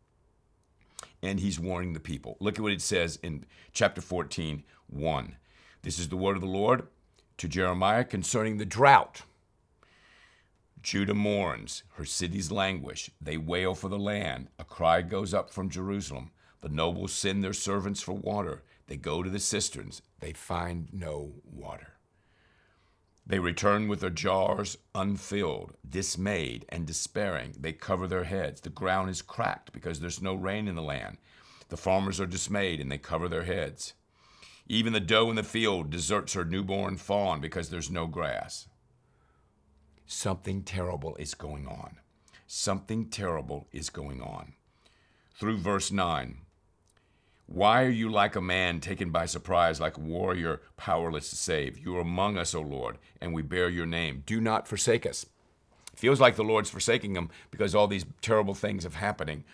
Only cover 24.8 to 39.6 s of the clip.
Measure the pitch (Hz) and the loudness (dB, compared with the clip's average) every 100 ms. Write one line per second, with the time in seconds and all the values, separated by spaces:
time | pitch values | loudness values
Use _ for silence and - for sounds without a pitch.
24.8 | _ 101 98 101 - 101 90 57 50 - | _ -2 -2 -2 -2 -2 0 -2 -8 -14
25.8 | 67 90 95 82 95 95 69 57 - 85 | -8 -4 -2 -2 -2 0 -2 -6 -8 -6
26.8 | 80 80 - - 101 78 62 76 76 80 | -4 -4 -4 -2 -2 -2 -6 -8 -8 -8
27.8 | - 92 92 92 87 95 76 69 82 - | -2 -2 0 -2 -2 -2 -4 -6 -12 -4
28.8 | 95 95 95 90 - - 113 - - - | 0 2 0 -4 -8 -4 -2 -2 -8 -10
29.8 | 85 78 85 82 95 95 95 104 104 82 | -8 -6 -6 -4 -4 -2 -2 -2 -2 -4
30.8 | 78 69 50 - _ - - - - - | -4 -4 -6 -12 _ -20 -20 -20 -14 -4
31.8 | - 95 98 90 92 90 - 101 95 80 | 2 4 4 0 -2 -2 -2 0 0 0
32.8 | 67 71 - 80 87 85 85 92 71 - | -4 -6 -4 -2 -2 -2 -2 -2 -4 -6
33.8 | - - _ _ _ - - - - 110 | -12 -14 _ _ _ -20 -20 -18 -2 0
34.8 | 113 110 87 110 113 110 101 113 110 92 | 2 0 4 6 6 2 0 2 2 2
35.8 | 73 85 73 104 - 95 85 92 95 98 | -2 -4 0 0 0 -2 0 -2 0 -2
36.8 | 95 95 - 101 95 80 78 90 85 87 | -2 -4 0 2 2 0 -2 -6 -6 -6
37.8 | 76 87 82 78 76 53 - - - _ | -4 -4 -4 -2 -4 -4 -6 -12 -16 _
38.8 | _ _ _ _ _ _ _ _ | _ _ _ _ _ _ _ _